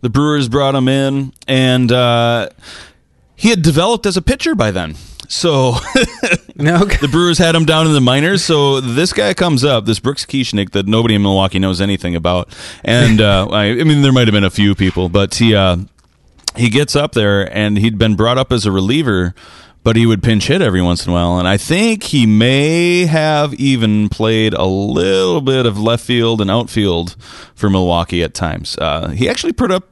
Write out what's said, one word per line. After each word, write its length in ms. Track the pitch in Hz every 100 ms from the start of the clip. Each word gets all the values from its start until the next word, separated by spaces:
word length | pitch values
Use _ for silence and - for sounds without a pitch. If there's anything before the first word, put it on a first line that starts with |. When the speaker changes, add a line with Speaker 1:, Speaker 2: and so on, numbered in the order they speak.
Speaker 1:
the 80 | 123
Brewers 400 | 113 147 147 127
brought 260 | 127 139
him 140 | 135 127
in, 440 | 135 135 139 135 - -
and, 440 | 131 131 127 123
uh, 560 | 127 123 120 117 117 98 _ - - - _ _ _ _ _
he 140 | 214
had 120 | 220
developed 440 | 156 147 185 233 208
as 100 | 180
a 60 |
pitcher 320 | 160 262 -
by 160 | 240 110
then. 240 | 92 82 78 - - -
So 440 | - 175 143 131 120
<laughs> 120 | - 262 233 - 226 170 _ -
Speaker 2:
Okay. 380 | 147 170 202 -
Speaker 1:
the 60 | 143
Brewers 240 | 147 175 170
had 180 | 170
him 120 | 165 160
down 200 | 160 160
in 60 |
the 80 | 151
minors. 420 | 123 131 156 190
So 380 | - 156 143 139
this 320 | 131 120 175
guy 220 | - 208
comes 280 | 185 180 139
up, 220 | 139 135
this 140 | 104 113
Brooks 240 | 123 139
Kieschnick 460 | - 139 123 104 98
that 160 | 101 98
nobody 280 | 110 117 107
in 40 |
Milwaukee 360 | 101 95 95 95
knows 240 | 95 90
anything 340 | 98 98 90 85
about. 320 | 82 90 - - - -
And, 380 | - 117 120 110
uh, 260 | 107 98 95
<laughs> 40 |
I, 140 | 104 104
I 180 | 117
mean, 160 | 156 147
there 120 | 139
might 140 | 131 117
have 60 |
been 100 | 104
a 40 | 98
few 240 | - 101
people, 360 | 101 95 90 90
but 240 | 92 98
he, 200 | - 117
uh, 220 | 107 95 87 98 _ _ _ _ _ - -
he 140 | 120
gets 260 | 113 143 147
up 160 | 147
there, 420 | - 104 101 98
and 220 | 98 104 104
he'd 220 | 110 107
been 160 | 110 101
brought 220 | 110 123
up 120 | 131
as 140 | 123
a 80 | 104
reliever 640 | 95 95 139 147 98 90 92 - - - _
but 120 | - 113
he 100 | 117
would 160 | 110
pinch 260 | 123 110 -
hit 120 | 160
every 220 | 151 92
once 240 | 90 87 -
in 40 |
a 40 |
while, 240 | 87 87 90
and 100 | 90
I 80 | 101
think 460 | - 170 226 220
he 220 | - 147 113
may 800 | 107 120 135 147 165 175 175 175
have 480 | 160 156 151 147
even 540 | 135 139 131 113 104 104
played 440 | - 110 110 110
a 100 | - 95
little 720 | 95 101 123 90 95 95 165
bit 260 | 135 131 120
of 120 | 104
left 240 | 110 117
field 360 | - 123 117 113
and 100 | 98
outfield 680 | 110 120 - 101 85 85 - - - -
for 160 | _ 104
Milwaukee 520 | 95 90 85 85 87
at 120 | 82
times. 420 | - 87 85 82 -
Uh, 300 | 78 76 80
he 200 | 90 131
actually 240 | 254 339
put 180 | - 240
up 180 | 185 185